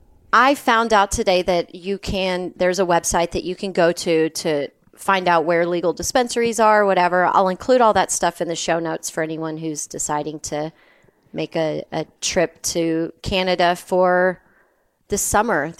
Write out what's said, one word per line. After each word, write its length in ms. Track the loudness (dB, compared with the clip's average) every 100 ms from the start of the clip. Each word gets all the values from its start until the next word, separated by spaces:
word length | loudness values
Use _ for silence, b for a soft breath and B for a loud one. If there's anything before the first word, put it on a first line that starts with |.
| _ _ _
I 220 | 2 4 2
found 360 | 0 0 2
out 200 | 2 2
today 320 | 0 0 2
that 320 | 2 -2 -2 -8
you 240 | -8 -8
can, 540 | -6 -4 -2 -4 -6 -2
there's 240 | 0 0
a 60 | 2
website 460 | 2 2 0 0
that 120 | -4
you 120 | -8 -8
can 160 | -4
go 180 | 2 2
to, 380 | 2 0 2 2
to 400 | -2 -2 -2 -4 _ _ -6
find 320 | 0 0 4
out 180 | 2 4
where 200 | 2 0
legal 260 | 0 -2
dispensaries 640 | -2 -2 -2 0 0 -2 2
are, 240 | 4 4
whatever. 420 | 4 4 2 2 2
I'll 220 | 2 2
include 340 | 0 2 4
all 120 | 4
that 180 | 4 0
stuff 300 | 0 -2 -2
in 60 | -6
the 80 | -4
show 240 | -2 -2
notes 300 | -2 -6 -6
for 120 | -6
anyone 360 | -6 -6 -6 -6
who's 280 | -8 -8 -10
deciding 520 | -8 -4 -4 -4 -8
to 320 | -8 -6 -8 b b b b b _
make 240 | -10 -6 -4
a, 280 | -4 -4 -8
a 140 | -8 -10 _
trip 380 | -4 -2 -2 -4
to 500 | -6 -2 -2 -2 -4 -8
Canada 540 | -6 -2 0 2 2 0
for 640 | -2 2 2 4 2 -2 _ _ _ _ _ _ _
the 100 | -6
summer 560 | 0 0 2 0 -2 -8